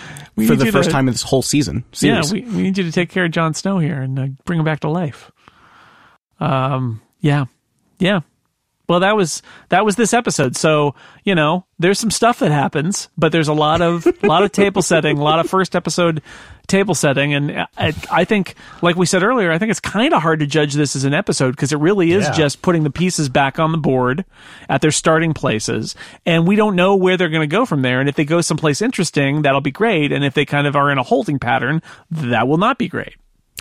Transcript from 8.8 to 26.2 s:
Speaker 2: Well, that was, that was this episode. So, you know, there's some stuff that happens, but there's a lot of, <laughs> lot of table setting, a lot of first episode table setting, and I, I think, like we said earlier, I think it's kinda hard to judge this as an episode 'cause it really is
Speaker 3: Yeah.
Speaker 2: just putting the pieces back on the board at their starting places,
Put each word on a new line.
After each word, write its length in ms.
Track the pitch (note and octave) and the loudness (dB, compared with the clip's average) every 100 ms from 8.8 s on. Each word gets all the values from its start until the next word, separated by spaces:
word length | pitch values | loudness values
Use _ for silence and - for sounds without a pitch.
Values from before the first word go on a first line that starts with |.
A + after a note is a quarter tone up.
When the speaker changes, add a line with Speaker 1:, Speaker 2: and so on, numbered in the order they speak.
| - | -2
Speaker 2:
Well, 120 | F3 | 2
that 160 | F#3+ G#3+ | 2 2
was, 260 | E3 - - - - | 0 -4 -14 -16 0
that 160 | F3+ | 2
was 120 | G#3+ G3 | 2 0
this 180 | A3+ | 2
episode. 420 | A#3 A3 - C3 B2+ | 0 0 0 -2 0
So, 380 | E3 D3+ D3 - - - | 2 2 0 -2 -16 -8
you 120 | G3+ | -2
know, 320 | F3 D3+ F3+ - - | 0 2 0 -6 -2
there's 200 | E3+ G3 | 0 0
some 120 | A3 | -2
stuff 280 | - A#3 - | 0 0 2
that 120 | G3 | 0
happens, 600 | D3 C3 D#3 D#3 - - - | 0 0 -2 -4 -6 -8 -2
but 140 | D#3 | 0
there's 160 | E3 D3+ | 2 0
a 40 | |
lot 300 | D3+ D3+ E3 | 2 2 2
of, 240 | E3+ E3+ E4+ | 0 0 0
<laughs> 80 | - | 0
lot 200 | G3+ E3 | 2 2
of 80 | G3+ | 2
table 280 | - G3 G3 | 2 0 2
setting, 380 | - E3 D3 D3 | 0 2 2 0
a 40 | |
lot 180 | D3 D#3+ | 2 0
of 100 | E3 | 0
first 260 | F#3+ F3+ F3+ | 0 0 -2
episode 460 | E3+ F3+ E3+ D#3 - - - - - | -4 0 0 -2 -8 -20 -20 -16 -2
table 260 | G3 G3 | 0 2
setting, 400 | D3+ D3+ C3+ C#3+ | 0 0 2 0
and 320 | C#3+ D3 - - - | 0 -2 -4 -8 -4
I, 160 | E3 D3 - | -4 -4 -2
I 140 | E3 | 0
think, 300 | F3+ G#3 F3 - - - | 0 0 -2 -8 -20 -4
like 160 | F3 E3+ | -2 0
we 80 | |
said 180 | F3 F#3 | 0 2
earlier, 280 | G3+ B3+ F3 | 2 0 0
I 60 | E3 | 0
think 120 | A3 | -2
it's 100 | - | -4
kinda 380 | - G3 C#4+ A3+ | -4 -2 0 2
hard 200 | D#3+ D#3 | 2 0
to 60 | C#3+ | 0
judge 260 | D3 D3 | 0 0
this 220 | C#3+ C#3+ C3+ | 0 0 0
as 80 | |
an 80 | C3+ | -2
episode 420 | D3+ F#3+ D#3 C3 B2 | -2 -2 0 0 0
'cause 160 | C3+ | -2
it 60 | D3+ | 0
really 340 | D#3 G#3 E3+ | 2 2 2
is 120 | F#3+ D3+ | 2 0
Speaker 3:
Yeah. 60 | |
Speaker 2:
just 280 | D#3+ D3 - | 0 0 0
putting 200 | F#3 E3+ | 0 0
the 80 | D3+ | 0
pieces 380 | C#3+ F#3 E3 C#3+ | 0 -2 -2 0
back 280 | C#3+ C#3 - | 0 0 0
on 140 | D#3+ | -2
the 60 | E3 | 0
board 460 | C#3+ C3 B2 D3 - - - - - | 0 0 0 -2 -6 -14 -20 -14 -4
at 100 | D#3+ | 0
their 80 | D3+ | 2
starting 420 | - E3+ D#3+ E3 | 2 2 2 0
places, 600 | C#3+ C3 A2 - A#2 - - - - | -2 -2 -4 -4 -6 -6 -12 -18 -8